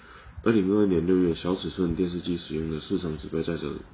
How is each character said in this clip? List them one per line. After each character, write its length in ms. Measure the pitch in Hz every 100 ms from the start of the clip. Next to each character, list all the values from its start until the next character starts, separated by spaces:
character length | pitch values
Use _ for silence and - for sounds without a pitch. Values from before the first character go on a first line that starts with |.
| - - - -
二 80 | 113
零 180 | 110 92
二 120 | 104
二 40 | 101
年 220 | 85 85
六 100 | 92
月， 140 | 87
小 220 | 80 87 95
尺 140 | 87
寸 260 | - 87 82
电 140 | 90
视 100 | 87
机 160 | 87 85
使 220 | - 78
用 120 | 80
的 120 | 78
市 180 | - 95
场 180 | 82 78
指 120 | 76
标 120 | 82
价 140 | 80 78
格 200 | 76 76 -